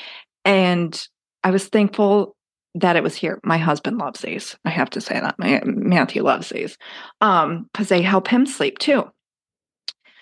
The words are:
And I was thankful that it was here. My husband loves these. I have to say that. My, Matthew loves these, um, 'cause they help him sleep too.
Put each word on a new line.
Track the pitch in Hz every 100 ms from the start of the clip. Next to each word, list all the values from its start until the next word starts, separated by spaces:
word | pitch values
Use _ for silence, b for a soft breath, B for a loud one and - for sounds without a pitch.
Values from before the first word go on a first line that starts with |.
| B B B _
And | 190 190 180 175 165 - - _ _ _
I | 185
was | 190 196
thankful | 214 202 220 202 208 - _ _ _ _
that | 170 180 170
it |
was | - -
here. | 160 -
My | - 165
husband | 160 143 - 220
loves | 139 -
these. | - 208 - -
I | -
have | 165 -
to | -
say | - -
that. | - -
My, | 180 - -
Matthew | - - 175 - -
loves | 139 - -
these, | - - - B B B _
um, | 208 180 151 170 -
'cause | - 202
they | 180
help | 185 190 190
him | 247 269
sleep | - 143 -
too. | 294 269 - _ _ _ _ _ _ _ - b b b